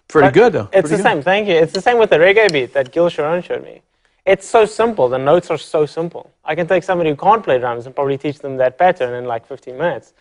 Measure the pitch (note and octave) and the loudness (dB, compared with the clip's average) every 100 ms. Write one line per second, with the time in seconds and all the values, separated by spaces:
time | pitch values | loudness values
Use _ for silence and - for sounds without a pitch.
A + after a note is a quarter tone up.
0 | _ D#3 D3 C#3+ A#3+ D3 G#2 F#3+ D#3 G3+ | _ 2 4 6 4 2 0 0 0 0
1 | A3+ F3 D#3 G3+ G#3 D#3+ D#3+ F#3+ B3 A#3+ | 0 0 -2 -2 0 2 2 0 0 2
2 | G#3+ D#3 F3+ G3+ G#3 D3 A#2+ C#3 B2+ E3 | 2 4 4 4 2 0 -4 -4 -4 -2
3 | E3+ E3 D3+ F3 F3 A#2+ - - _ _ | -2 -2 -4 -4 -6 -10 -12 -20 _ _
4 | _ _ F#3 F#3+ - A#3 G#3+ - A#3 A3+ | _ _ -2 -2 2 2 2 0 -2 0
5 | B2+ C3 C3+ F3 - D#3+ - D#3+ D3 D#3+ | 0 0 2 2 0 -8 -4 -2 -2 -4
6 | E3+ A#2+ - _ D#3 D#3 E3+ F#3 F3 F3 | -10 -10 -20 _ -8 -6 0 -2 0 -2
7 | D#3+ C#3+ F#3+ A3 F3+ B2+ B2 A#2+ B2 C3 | -2 0 2 2 2 -2 -2 -8 -10 -6
8 | C#3 C#3 D3+ C#3 C#3 C3 B2+ B2+ F3+ F3 | -4 -4 -8 -8 -8 -2 -2 2 0 2
9 | B2 B2 B2 A#2 - C3+ - B2+ E3+ A#2+ | -4 -6 -8 -8 -10 -18 -14 -6 -6 -6
10 | _ _ | _ _